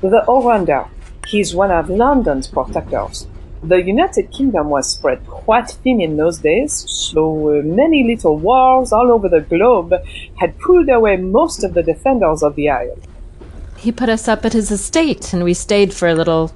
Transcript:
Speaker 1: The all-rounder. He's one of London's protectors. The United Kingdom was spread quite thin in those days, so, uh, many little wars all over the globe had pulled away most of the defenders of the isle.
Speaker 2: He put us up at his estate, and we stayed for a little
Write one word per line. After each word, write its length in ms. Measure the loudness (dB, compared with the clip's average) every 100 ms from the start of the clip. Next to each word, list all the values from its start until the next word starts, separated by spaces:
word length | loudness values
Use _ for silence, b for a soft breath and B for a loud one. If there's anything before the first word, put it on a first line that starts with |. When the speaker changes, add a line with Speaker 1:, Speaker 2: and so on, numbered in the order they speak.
Speaker 1:
The 240 | 4 2 4
all-rounder. 600 | 2 4 2 2 -2 -4 -14 -18 -16 -4
He's 260 | -2 -2
one 160 | 0 0
of 180 | 0 0
London's 600 | 0 2 2 0 -2 -4
protectors. 800 | -6 -4 -6 -4 -6 -6 -10 -16 -18 -18 -14
The 220 | 0 2
United 480 | 2 0 0 -2 -6
Kingdom 380 | -2 -2 0 0
was 200 | -2 -2
spread 380 | -2 -2 -2 -8
quite 420 | -10 0 0 0
thin 320 | -6 -2 0
in 160 | 0 0
those 220 | -2 0
days, 340 | 0 0 0 -6 -8
so, 720 | -8 -4 0 0 0 0 0
uh, 20 |
many 420 | 0 0 2 4
little 360 | 2 0 0 0
wars 520 | 2 4 4 4 2
all 200 | 2 4
over 180 | 4 4
the 120 | 0
globe 520 | 2 2 4 4 2 -2 B B B -4
had 180 | -4 -4
pulled 320 | 2 4 6
away 260 | 4 4 2
most 460 | 2 2 0 -2
of 120 | -2 -2
the 80 |
defenders 580 | -2 -2 0 2 0 0
of 140 | -2 0
the 160 | -2
isle. 260 | -2 -4 -12 -18 -20 -20 -20 -20 -16 -16 -6
Speaker 2:
He 140 | -6
put 180 | -2 -2
us 180 | 0 0
up 180 | 0 0
at 80 |
his 180 | 0 -2
estate, 600 | -4 -2 0 0 -2 -4
and 120 | -2
we 100 | 0
stayed 400 | -2 0 2 2
for 140 | 2 0
a 80 | 2
little 380 | 2 2 0